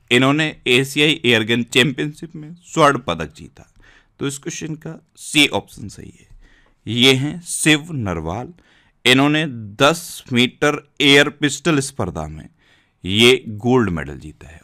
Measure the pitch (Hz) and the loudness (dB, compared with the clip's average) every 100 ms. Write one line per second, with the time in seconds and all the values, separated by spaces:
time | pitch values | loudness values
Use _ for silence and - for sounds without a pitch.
0 | - 123 131 147 156 - 131 123 135 147 | 0 2 2 2 -2 -4 0 0 0 0
1 | 151 147 120 113 110 120 117 127 127 127 | 0 0 2 2 2 -2 0 0 0 0
2 | 151 151 165 156 151 175 _ 160 143 131 | -8 -10 -16 -16 -18 -20 _ 2 4 4
3 | 101 82 78 - - - - _ _ _ | 0 -6 -8 -12 -20 -20 -20 _ _ _
4 | _ - 139 139 170 - 156 156 160 165 | _ -10 -8 -8 -12 -12 -10 -12 -14 -18
5 | _ - - 151 143 98 - - 98 - | _ -20 -4 0 2 0 -8 -14 -18 -18
6 | - - _ - _ _ _ _ - 117 | -20 -20 _ -20 _ _ _ _ -6 2
7 | 131 131 147 175 175 - 160 151 160 147 | 4 4 0 -6 -10 -2 2 0 0 -6
8 | 98 82 80 104 131 - _ _ _ _ | -4 -4 -6 -8 -10 -18 _ _ _ _
9 | 123 131 143 151 156 117 104 104 139 165 | 2 4 4 0 -4 -8 -12 0 2 2
10 | - - - 120 123 - 147 147 - - | -6 -16 -4 0 0 0 -2 -2 -8 0
11 | 143 143 143 - 147 - 180 143 - - | 4 6 4 0 -4 -2 0 0 -2 -6
12 | 92 80 78 78 - _ _ _ _ _ | -6 -6 -10 -12 -20 _ _ _ _ _
13 | 90 104 117 131 - 104 120 127 101 80 | -2 4 4 4 0 -6 0 2 0 -4
14 | 69 67 76 - - - | -8 -12 -18 -20 -20 -20